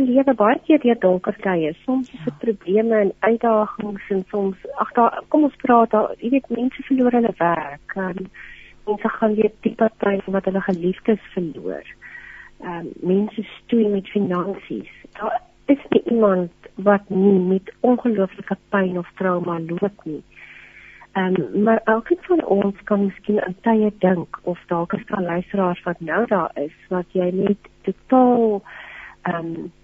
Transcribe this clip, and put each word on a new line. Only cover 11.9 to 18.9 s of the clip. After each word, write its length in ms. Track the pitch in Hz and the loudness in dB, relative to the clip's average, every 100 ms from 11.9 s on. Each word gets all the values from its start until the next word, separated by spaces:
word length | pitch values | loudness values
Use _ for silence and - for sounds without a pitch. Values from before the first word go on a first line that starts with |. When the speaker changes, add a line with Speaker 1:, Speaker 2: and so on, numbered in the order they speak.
| - - - - - - - | -20 -20 -20 -20 -20 -20 -16
Speaker 1:
Ehm, 240 | - 170 165 - | -12 -10 -12 -6
mense 420 | 175 196 214 - | 0 0 0 -6
stoei 440 | 196 - - 233 208 | -12 -12 -2 2 2
met 200 | 202 190 | 0 -2
finansies. 840 | 208 190 175 180 370 - 113 - - - | -2 0 -2 -4 -8 -10 -12 -12 -20 -20
Daar 280 | - - 698 - _ - | -10 -6 -6 -8 _ 0
is 160 | 277 - | 0 2
nie 140 | - - | 0 2
iemand 460 | 233 208 185 175 _ - | 2 4 2 -2 _ -20
wat 360 | - 196 202 - | -4 2 2 0
nie 300 | 190 202 190 | 2 4 4
met 340 | 180 190 - - | 2 0 -4 -2
ongelooflike 800 | 247 247 247 208 190 - - 196 - | 2 2 0 0 -2 -4 -8 -8 -2
pyn 280 | 202 185 | 0 0